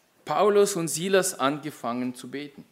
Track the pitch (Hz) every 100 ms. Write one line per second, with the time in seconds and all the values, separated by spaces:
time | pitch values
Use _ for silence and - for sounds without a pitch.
0 | _ _ - 156 208 202 202 185 165 147
1 | 190 190 180 - 131 147 147 - 120 123
2 | 123 123 123 135 147 - 117